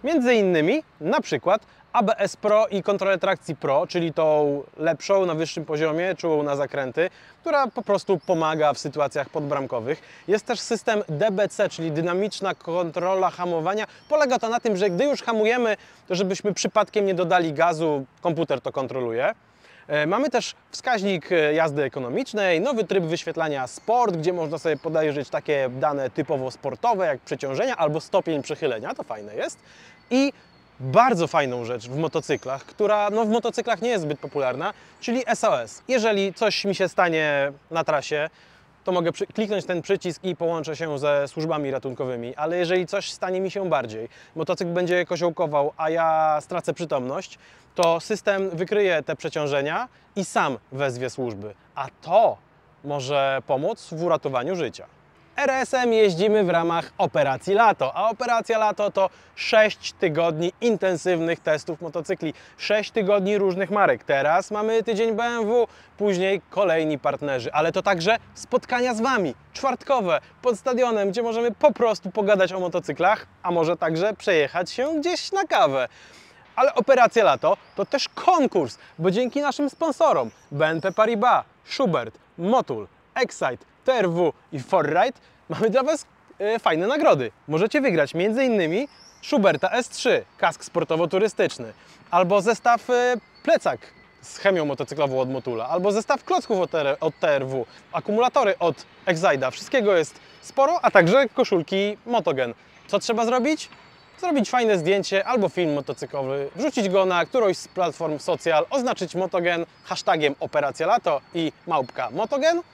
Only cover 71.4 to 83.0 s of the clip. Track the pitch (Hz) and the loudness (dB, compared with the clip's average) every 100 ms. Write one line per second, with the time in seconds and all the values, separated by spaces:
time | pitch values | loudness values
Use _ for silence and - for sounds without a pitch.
71.4 | 233 214 - 202 226 208 190 214 202 208 | -2 4 2 4 0 0 -4 -2 4 4
72.4 | 185 190 180 170 - 143 175 214 - _ | 4 0 -2 -4 -4 0 2 2 -4 _
73.4 | 180 170 165 170 165 160 202 214 - 170 | -2 0 2 0 -2 0 -2 -2 0 2
74.4 | 139 170 180 - 277 320 320 359 - 392 | 2 0 -4 -4 -2 -2 -2 -4 -4 -4
75.4 | 392 220 160 135 120 - - - - - | 0 2 2 2 -4 -8 -20 -20 -20 -20
76.4 | - - 262 254 226 254 233 233 190 135 | -12 0 2 2 2 6 6 6 4 4
77.4 | 151 196 - - 202 277 - - - 359 | 2 0 -4 -8 -2 -2 -4 0 2 4
78.4 | 254 196 131 - - - 170 190 247 277 | 4 2 -2 -6 -20 -2 0 0 -2 -2
79.4 | 285 - 285 - 330 269 320 175 117 - | -2 -2 -4 -2 -4 2 2 4 0 -8
80.4 | _ 143 156 165 190 185 220 233 240 180 | _ 0 0 0 -4 2 2 2 2 2
81.4 | - _ - - 254 156 113 - _ - | 0 _ -16 -2 0 0 -4 -14 _ -6
82.4 | 175 247 - 117 101 _ | 0 0 0 -8 -10 _